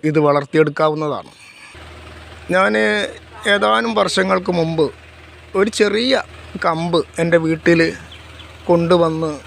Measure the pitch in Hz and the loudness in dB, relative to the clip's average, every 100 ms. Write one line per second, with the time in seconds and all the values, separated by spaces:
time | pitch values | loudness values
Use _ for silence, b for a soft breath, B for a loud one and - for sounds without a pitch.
0 | 156 156 147 143 143 156 156 143 156 151 | 0 2 4 2 2 2 2 2 0 0
1 | 151 120 - - - - - - - - | -4 -6 -10 -20 -20 -20 -20 -20 -20 -20
2 | - - - - - 180 196 214 214 208 | -20 -20 -20 -20 -2 2 2 2 0 0
3 | 196 - - - 226 202 214 220 233 214 | -4 -8 -20 -8 0 2 2 2 0 0
4 | 190 190 190 190 185 180 165 160 143 - | 0 0 0 0 0 -2 -2 0 -2 -4
5 | - - - - - 190 208 - 208 208 | -20 -20 -20 -20 -6 0 0 2 0 0
6 | 247 254 - - - 180 175 160 170 170 | 0 -2 -2 -14 -14 -6 -4 -2 0 -2
7 | - - 170 170 160 160 170 170 165 - | -2 -4 2 2 2 -2 2 2 2 -2
8 | - - - - - - - 175 170 175 | -16 -20 -20 -20 -20 -20 0 0 4 2
9 | 165 160 160 147 | 2 0 -6 -8